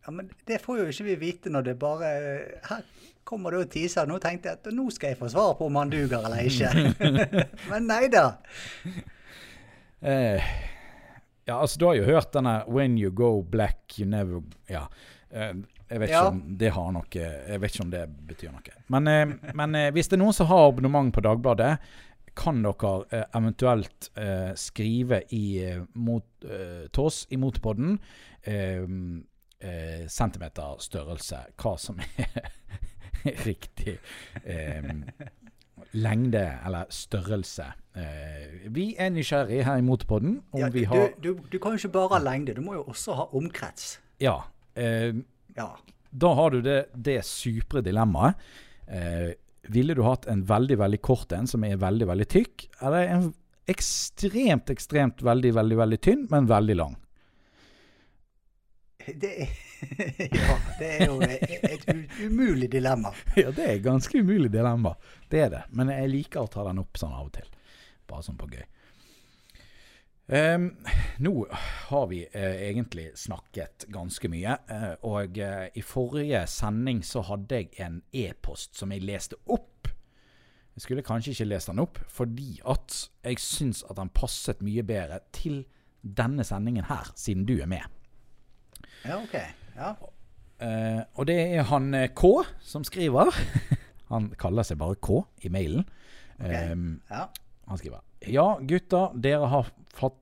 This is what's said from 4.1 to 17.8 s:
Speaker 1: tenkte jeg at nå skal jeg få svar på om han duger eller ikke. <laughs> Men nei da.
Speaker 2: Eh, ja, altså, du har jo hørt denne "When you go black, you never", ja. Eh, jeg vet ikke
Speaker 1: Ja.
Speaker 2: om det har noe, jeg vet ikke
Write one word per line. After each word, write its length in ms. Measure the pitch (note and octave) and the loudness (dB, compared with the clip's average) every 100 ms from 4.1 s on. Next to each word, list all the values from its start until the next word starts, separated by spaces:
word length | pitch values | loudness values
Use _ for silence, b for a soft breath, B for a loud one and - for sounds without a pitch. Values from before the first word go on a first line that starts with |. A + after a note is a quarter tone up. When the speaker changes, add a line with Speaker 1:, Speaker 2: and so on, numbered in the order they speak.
| F3 | 0
Speaker 1:
tenkte 280 | E3 F3 F3 | -2 -2 -6
jeg 120 | E3 | -8
at 80 | - | -6
nå 140 | A#3 C4 | -2 -2
skal 220 | - C#3+ | -2 -4
jeg 60 | C3 | -2
få 100 | A#2+ | -2
svar 260 | C3+ G#3 D3+ | 4 4 4
på 100 | D#3+ | 2
om 80 | C#3+ | 2
han 140 | C#3+ | 2
duger 300 | D3+ C#3+ B2 | 0 0 0
eller 240 | A2 A2+ | -2 0
ikke. 1040 | A#2+ C3 G#2+ E3 C#3+ - D#3+ C#3+ - G3 D3+ - | 2 4 4 6 4 4 4 4 4 2 0 -2
<laughs> 120 | - | -4
Men 180 | G#3 A#3 | -2 2
nei 180 | A3 C4 | 4 6
da. 180 | A3+ C#3 G#2+ - B B B B F3+ B B B B B B B B B B | 8 6 2 -16 B B B B -10 B B B B B B B B B B
Speaker 2:
Eh, 420 | D3 C3+ A#2+ G2 B B B B B B B B B _ | 0 2 2 2 B B B B B B B B B _
ja, 140 | - A#2+ | -6 0
altså, 180 | D3 - | 0 4
du 60 | F3 | 6
har 80 | D3+ | 6
jo 60 | |
hørt 280 | G2 D#3 C#3+ | 6 6 4
denne 280 | D3 B2+ A2 G#2+ | 0 2 2 2
"When 300 | B2 C3+ A#2+ | 2 4 4
you 120 | G2+ | 2
go 320 | F#2 A#2+ A2 | 4 4 4
black, 540 | F2 A2 G#2 - _ - | 2 2 2 0 _ -4
you 80 | G2 | -2
never", 340 | G#2 G2 F2 D#2 - - | 0 -2 -4 -8 -18 -10
ja. 180 | F2 C#2+ B B B B | -8 -8 B B B B
Eh, 240 | A2 G#2+ F#2 G2+ - - | -8 -8 -8 -12 -18 -10
jeg 120 | A#2 | -2
vet 80 | G#2+ | 2
ikke 80 | D#3+ | 4
Speaker 1:
Ja. 100 | F#3 | 4
Speaker 2:
om 140 | F#2+ D2 F#2+ | 2 -6 0
det 120 | A2+ | 0
har 180 | F#2+ E2+ | 0 -2
noe, 140 | F2+ - | -4 -6
jeg 480 | F2+ E2 D2 C2+ G2+ | -6 -6 -8 -8 -4
vet 120 | G2+ | -4
ikke 100 | - | -4